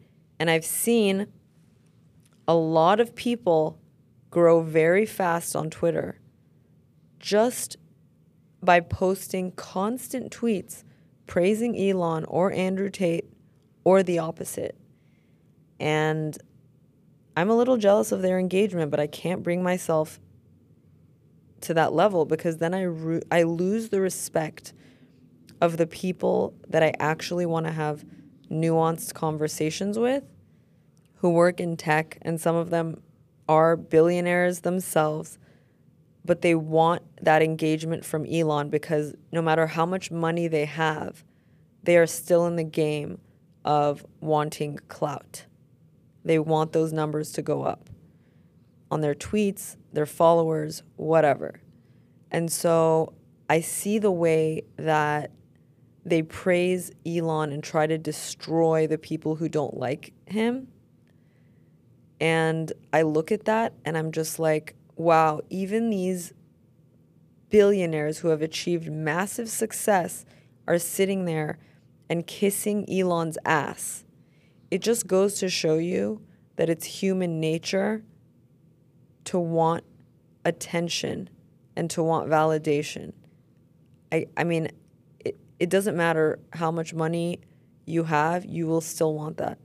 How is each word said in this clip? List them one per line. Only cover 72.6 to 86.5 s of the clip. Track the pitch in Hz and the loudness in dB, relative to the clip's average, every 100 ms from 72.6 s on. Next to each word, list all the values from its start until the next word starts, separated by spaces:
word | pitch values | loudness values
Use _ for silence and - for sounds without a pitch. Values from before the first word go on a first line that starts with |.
| 214 208 - | -2 -2 -2
Elon's | 185 185 170 165 160 - | 0 2 0 -2 -4 0
ass." | 156 135 - - - - _ _ _ _ _ _ | 0 0 -8 -12 -12 -18 _ _ _ _ _ _
It | 185 | -2
just | 214 226 - | 0 -2 2
goes | 190 202 202 | 2 2 0
to | 190 | -2
show | - 165 156 | 0 0 0
you | 170 190 202 214 - _ _ - | 0 -2 -2 -6 -14 _ _ -2
that | 160 | 0
it's | 160 - | 0 -6
human | - 190 190 175 160 | -4 -2 0 -2 -2
nature | 156 165 - 190 202 220 - _ _ _ _ _ _ _ _ _ _ _ - | -2 -2 -2 -2 0 -4 -8 _ _ _ _ _ _ _ _ _ _ _ -6
to | 185 | -4
want | 165 165 160 165 - _ _ _ _ _ | 0 2 2 2 -6 _ _ _ _ _
attention | 170 170 - 170 170 - - - 185 - _ _ _ - | -4 -4 -4 -4 -2 -4 -6 -8 -10 -16 _ _ _ -6
and | 165 | -4
to | - | -2
want | 160 160 120 | 0 0 0
validation. | 156 156 156 156 147 151 - 80 - - _ _ _ _ _ _ _ _ | 2 2 0 0 -2 -2 -10 -14 -18 -20 _ _ _ _ _ _ _ _
I, | 165 - - | -4 -4 -4
I | |
mean, | 170 165 160 - _ _ _ _ | -2 0 -4 -8 _ _ _ _
it, | 127 - - - | -10 -10 -18 -6
it | 175 | 0
doesn't | 190 202 170 | 0 0 0
matter | 165 160 156 - - | 0 2 0 -2 -8